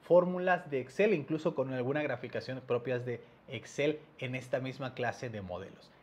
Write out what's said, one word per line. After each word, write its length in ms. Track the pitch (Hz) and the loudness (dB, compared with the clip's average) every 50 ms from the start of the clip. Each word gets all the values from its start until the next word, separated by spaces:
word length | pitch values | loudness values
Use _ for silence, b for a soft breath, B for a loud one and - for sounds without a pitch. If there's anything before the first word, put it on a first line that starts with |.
fórmulas 680 | - - 165 180 175 180 180 180 180 185 180 175 175 143 | 2 8 8 8 8 6 2 0 2 2 2 2 2 -2
de 100 | 143 131 | -2 -2
Excel, 340 | 120 - - - 196 226 208 | -2 -2 2 4 4 4 4
incluso 400 | 156 135 - 156 151 - 175 160 | 2 2 -2 -2 0 0 0 0
con 180 | - 131 131 | 0 0 0
alguna 300 | 131 127 123 127 143 151 | -2 -2 0 0 0 0
graficación 580 | 151 139 127 120 - 117 - 113 - - 131 131 | 0 -2 -2 -4 -6 -6 -6 -6 -6 -6 -8 -8
propias 460 | 127 - 123 120 123 131 127 123 120 | -2 -2 -2 0 0 0 -2 -2 -2
de 160 | 123 120 113 B B B B B - | -4 -6 -6 B B B B B -12
Excel 500 | 127 110 - - - - 143 151 151 151 - - - - | -12 -10 -10 -8 -2 0 0 0 0 -2 -8 -16 -12 -8
en 160 | 135 123 127 | -6 -6 -6
esta 260 | 127 127 - - 131 | -6 -4 -4 -4 -2
misma 340 | 131 131 131 - 139 127 - | -2 -4 -6 -6 -8 -8 -4
clase 360 | - 123 139 - - - 123 | -2 -2 -2 -2 -4 -8 -8
de 100 | 110 107 | -8 -8
modelos. 500 | 95 90 87 90 95 - - - - b b b | -8 -8 -8 -8 -10 -12 -14 -18 -20 b b b